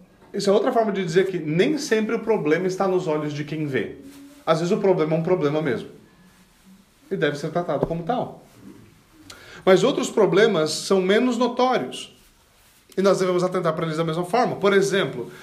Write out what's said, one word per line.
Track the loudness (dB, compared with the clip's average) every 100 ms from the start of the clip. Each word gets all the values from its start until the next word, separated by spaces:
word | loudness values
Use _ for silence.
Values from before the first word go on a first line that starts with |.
| -20 _ -12
Isso | -4 2
é |
outra | 2 2
forma | 2 0
de | 0
dizer | 0 2 2
que | -2
nem | -2 2 2 0
sempre | 0 -2 0
o | -2
problema | -2 0 2 0 0
está | 0 0
nos | 0 0
olhos | -2 -4
de | -6 -6
quem | -6 -4
vê. | -4 -4 -8 -18 -20 -20 -8 -2
Às | 0
vezes | 0
o | 0
problema | 2 2 2 0
é |
um |
problema | 0 0 0 0
mesmo. | -2 -4 -8 -18 -20 _ -20 _ _ _ -20 -20 _ _ _
E | -2
deve | -2 -2
ser | -4
tratado | -4 -2 -2 -2
como | -2
tal. | -4 -4 -4 -10 -20 -20 -20 -20 -20 -20 _ -20 -20 -20 -20 -2 4
Mas | 6
outros | 4 0 -2
problemas | 2 4 6 4 4 0
são | -4 0 0
menos | 2 2 2 0
notórios. | -2 0 0 0 -4 -10 -16 -20 _ _ _ _ _ _ _ -2
E |
nós | 2 2
devemos | 2 0
atentar | 0 0 -2
para | -2 -4
eles | -2
da |
mesma | -2 -4 -2
forma. | 0 0 0
Por | 2
exemplo, | 4 2 0 -2 -6 -12 -14